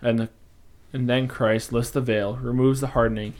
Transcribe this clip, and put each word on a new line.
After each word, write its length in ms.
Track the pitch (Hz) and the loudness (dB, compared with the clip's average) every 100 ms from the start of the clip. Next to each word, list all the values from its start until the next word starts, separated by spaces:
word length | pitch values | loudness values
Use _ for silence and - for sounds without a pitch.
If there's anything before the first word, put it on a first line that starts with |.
and 160 | 120 113 | 0 0
the, 100 | 113 - - - - - - | -2 -8 -20 -20 -20 -20 -12
and 160 | 135 123 | -4 0
then 200 | 123 131 | 0 0
Christ 440 | - 113 113 - | 0 2 2 0
lifts 180 | 117 120 | -2 0
the 100 | 143 | -2
veil, 360 | 127 107 101 120 | 0 0 0 -4
removes 440 | 120 123 131 131 | -2 2 4 2
the 80 | 135 | 0
hardening, 460 | 127 117 107 107 | 2 2 0 -6